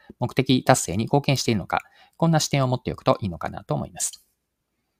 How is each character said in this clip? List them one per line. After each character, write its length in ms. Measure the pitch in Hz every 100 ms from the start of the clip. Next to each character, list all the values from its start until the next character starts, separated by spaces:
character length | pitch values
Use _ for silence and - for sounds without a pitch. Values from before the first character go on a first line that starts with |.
| _ -
目 140 | 117
的 300 | - 120 127
達 200 | - 131
成 140 | - 90
に 80 | 117
貢 160 | 143
献 160 | 143 135
し 60 |
て 80 | -
い 40 | 110
る 40 |
の 80 | -
か、 140 | - - _ - _
こ 100 | 165
ん 40 |
な 80 | 156
視 100 | -
点 140 | 143
を 40 | 131
持 100 | 127
っ 40 |
て 100 | -
お 40 | 73
く 80 |
と 140 | - 131
い 60 | 101
い 20 |
の 80 | 80
か 120 | -
な 140 | -
と 100 | -
思 120 | 151 -
い 60 |
ま 80 | -
す。 260 | - - _ _ _ _ _ _ _